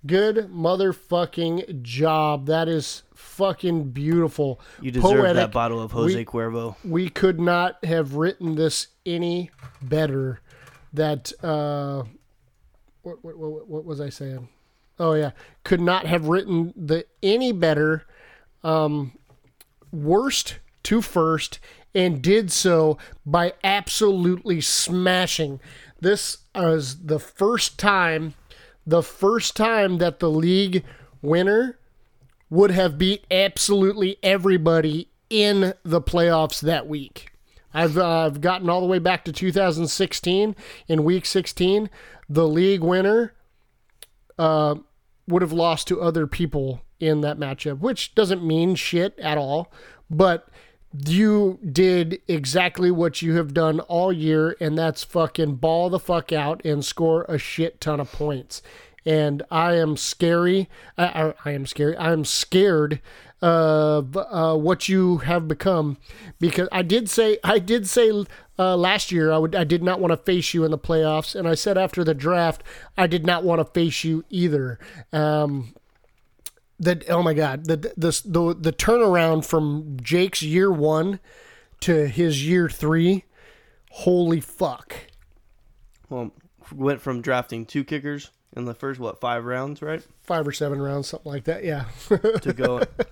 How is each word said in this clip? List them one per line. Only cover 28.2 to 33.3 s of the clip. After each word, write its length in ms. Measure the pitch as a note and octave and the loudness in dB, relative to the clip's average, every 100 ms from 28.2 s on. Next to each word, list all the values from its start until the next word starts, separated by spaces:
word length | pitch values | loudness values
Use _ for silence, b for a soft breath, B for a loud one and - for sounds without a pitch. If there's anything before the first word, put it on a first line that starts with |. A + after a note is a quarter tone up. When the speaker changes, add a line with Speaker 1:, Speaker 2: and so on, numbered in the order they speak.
| D#3+ - _ b b b - | -6 -12 _ b b b 2
Speaker 1:
the 160 | E3+ | 2
first 540 | D#3 - F#3+ A3+ - - | 2 0 2 2 -2 0
time 420 | A3 A3+ G3 F3 | 0 2 2 2
that 220 | F3 - | 0 0
the 100 | E3+ | 0
league 560 | D#3 E3 F#3 G3 F3+ B B B B | 2 4 4 2 -2 B B B B
winner 560 | C#3+ E3 F#3 G#3+ B3+ - _ _ _ _ _ _ _ | 0 2 4 2 0 -6 _ _ _ _ _ _ _
would 180 | D#3+ G3+ | 4 4
have 300 | F3+ F3+ D3 | 4 0 2
beat 260 | F#3 G3+ - | 0 0 0